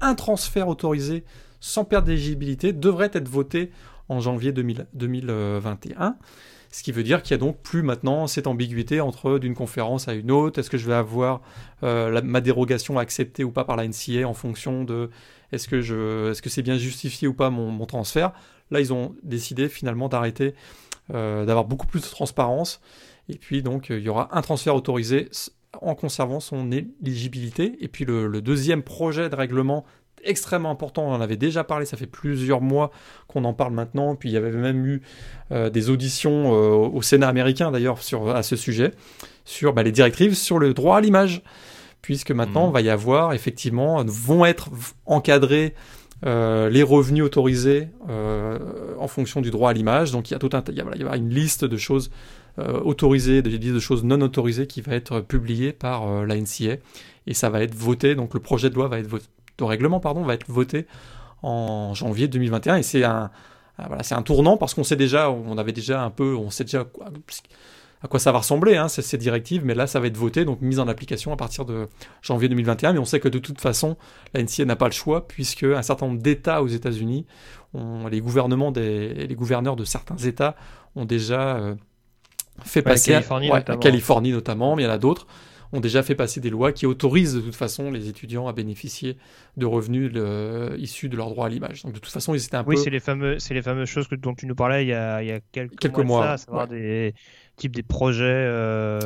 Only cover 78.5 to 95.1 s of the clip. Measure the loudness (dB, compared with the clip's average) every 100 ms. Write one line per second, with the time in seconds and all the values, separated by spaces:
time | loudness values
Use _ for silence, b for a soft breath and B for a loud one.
78.5 | 2 0 0 -2 -2 -4 -6 -8 -4 -2
79.5 | 0 0 -2 -4 -8 -8 -6 -4 0 -2
80.5 | -2 B B B -8 -2 -2 0 -2 -2
81.5 | -2 -4 -6 -12 _ _ _ _ -16 -16
82.5 | -16 -2 2 6 6 8 6 4 0 2
83.5 | 2 2 4 6 6 6 4 4 0 -2
84.5 | -2 0 2 0 2 2 2 -4 B B
85.5 | B B -4 0 2 2 0 -2 -2 -4
86.5 | 0 0 0 0 2 4 4 4 2 -4
87.5 | -6 -6 -6 -6 -6 -8 -12 -10 -6 -6
88.5 | -6 -6 -8 -12 -10 -8 -10 b b b
89.5 | -4 -2 0 0 -2 -2 -2 -4 -4 -6
90.5 | -6 -6 -8 -10 -10 -8 -6 -6 -4 -4
91.5 | -4 -8 -12 -14 -14 -12 -8 -2 -2 -2
92.5 | -4 0 2 2 -2 -4 -2 -2 -2 -4
93.5 | -4 -4 -4 -4 -4 -4 -6 -6 -6 -6
94.5 | -2 0 2 0 -2 -2